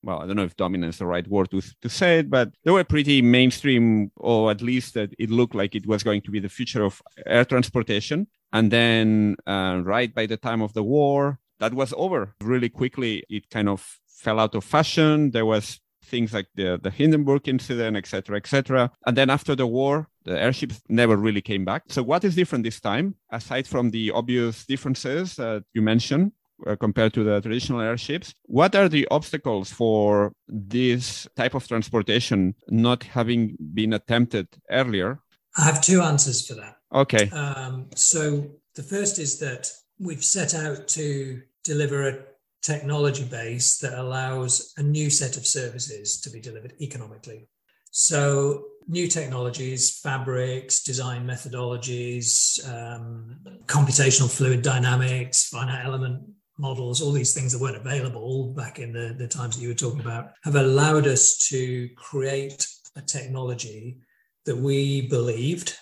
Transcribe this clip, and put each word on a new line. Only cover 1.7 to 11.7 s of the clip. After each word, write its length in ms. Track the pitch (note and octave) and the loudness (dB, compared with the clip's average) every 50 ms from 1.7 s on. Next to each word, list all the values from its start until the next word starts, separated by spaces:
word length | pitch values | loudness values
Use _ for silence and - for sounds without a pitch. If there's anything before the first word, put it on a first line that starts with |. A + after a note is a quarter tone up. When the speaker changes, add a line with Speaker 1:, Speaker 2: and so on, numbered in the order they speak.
| - _ - | -14 _ -10
Speaker 1:
to 60 | A#2+ | -8
say 300 | - - F#3 F3+ E3+ E3 | -2 2 4 6 6 4
it, 100 | D#3 C#3+ | 4 4
but 200 | C#3 C3 A#2+ - - _ _ | 4 2 2 2 -2 _ _
they 60 | D#3+ | 4
were 120 | F3+ G3 F3 | 4 4 4
pretty 380 | - D3+ D3+ C#3+ C#3+ C#3+ C#3 | 2 2 2 4 6 6 8
mainstream, 920 | B2 A#2+ A#2+ B2+ B2+ B2+ B2 - - C#3+ C3 A#2+ A#2 A#2 A2 G#2+ G2+ G2+ _ | 8 8 8 8 8 6 4 2 0 2 4 4 6 4 4 4 2 -2 _
or 340 | - - - A#2 A2 A2 A2 | -6 0 2 4 4 4 4
at 120 | G#2+ G#2 A#2 | 2 0 -2
least 320 | A#2+ B2+ B2+ A#2+ - - | -2 -2 -2 -2 -4 -4
that 180 | A#2+ G#2+ G2+ - _ | -4 -4 -4 -4 _
it 100 | A2 G#2+ | -4 0
looked 260 | A2+ A#2 B2 A#2+ - | 2 2 2 2 2
like 200 | A2 G2 G2+ - | -2 -4 -2 -2
it 120 | A2 F#2 | -6 -2
was 160 | G2+ G#2+ G#2 G2+ | -2 -2 0 0
going 200 | A2+ G#2 G#2 - | 0 0 0 -2
to 80 | - | -4
be 100 | G2+ G#2 | -6 -4
the 80 | F#2+ G2 | -6 -6
future 340 | - - B2 - - A#2+ G#2+ | -8 -8 -8 -4 0 0 0
of 200 | G2 - - _ - _ - - | 0 0 -4 _ -20 _ -16 -4
air 180 | - - A#2+ B2 | 2 4 4 4
transportation. 800 | - C3+ B2 B2 - - B2+ A2 - A2 G2+ A2 - D3 D#3+ G#3 - _ _ _ _ - | 6 4 2 2 2 0 -2 -2 0 -2 -2 -2 -2 -4 -4 -4 -6 _ _ _ _ 2
And 160 | A2 A2+ G#2+ | 2 4 4
then, 680 | A2+ A#2 A#2 A#2 A2+ A2+ A2 A2 G#2+ G#2+ G#2+ G#2 G2+ - - | 4 4 4 4 4 4 4 4 4 4 4 2 0 -2 -4
uh, 360 | - G2 G2 F#2+ F#2 F#2 F#2 F2 | -4 -2 -2 0 0 0 -2 -2
right 300 | F2+ G2+ A#2 B2 A#2 - | 0 0 0 0 0 0
by 100 | - A2+ | -4 -2
the 140 | G#2+ A2 G#2+ | -2 -4 -6
time 240 | - B2 A2+ A2+ A2 | -4 -4 -2 -2 -2
of 100 | G#2 G#2+ | -2 -2
the 120 | A2 G#2+ | -4 -2
war, 560 | G#2 C3+ D3+ D3 C#3+ C#3 C#3 C#3 C#3+ C#3+ B2+ _ _ _ _ | 0 2 2 4 4 2 2 0 0 -2 -4 _ _ _ _
that 160 | G2+ A2+ | -4 -4